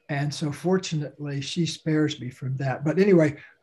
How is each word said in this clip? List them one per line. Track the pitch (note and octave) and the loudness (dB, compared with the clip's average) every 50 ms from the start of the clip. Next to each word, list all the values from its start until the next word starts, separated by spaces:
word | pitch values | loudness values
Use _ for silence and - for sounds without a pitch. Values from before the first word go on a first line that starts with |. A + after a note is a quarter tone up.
| _ - | _ -6
And | D3+ C#3 C#3+ D3 C3+ | -4 -4 -4 -4 -4
so | - E3 D3 | -4 -4 -6
fortunately, | C#3 - D3 F3 F#3+ F#3+ F#3 - E3 D3+ D3 - - - D3 C#3+ C#3+ C#3 | -6 -4 -2 0 0 0 0 -2 -4 -4 -4 -6 -10 -10 -10 -8 -6 -6
she | C#3 - - F3 E3 | -6 -6 -2 -2 -2
spares | D#3+ - - - D#3+ D#3 D#3 D3+ C#3+ - C3 | -2 -2 -6 -2 0 2 2 2 0 0 -4
me | B2 B2 | -8 -10
from | - - C3 C3 C3+ C3 | -10 -8 -6 -6 -4 -2
that. | C#3 C3 B2 - C#3+ | -2 -4 -4 -2 -2
But | D#3 D3+ F3+ | -2 2 4
anyway, | G3 G#3 F#3+ E3 D#3 D3 - - - - _ _ | 6 6 8 6 6 4 2 -4 -14 -20 _ _